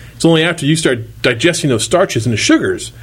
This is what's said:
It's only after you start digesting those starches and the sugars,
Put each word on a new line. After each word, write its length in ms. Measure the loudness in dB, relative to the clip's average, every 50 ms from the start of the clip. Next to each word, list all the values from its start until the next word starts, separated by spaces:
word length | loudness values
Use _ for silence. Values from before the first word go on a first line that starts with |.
| -20 -20 -6
It's 80 | 0 2
only 180 | 2 4 4 2
after 220 | 0 -2 -2 0
you 100 | 0 0
start 460 | 2 2 0 0 -2 -4 -10 -8 -2
digesting 480 | -2 -2 0 2 0 0 0 0 0 0
those 120 | 0 0 0
starches 420 | 0 0 2 2 0 0 -2 -2
and 60 | -2
the 40 | -2
sugars, 560 | 0 2 2 2 2 2 -2 -4 -4 -8 -12 -16 -18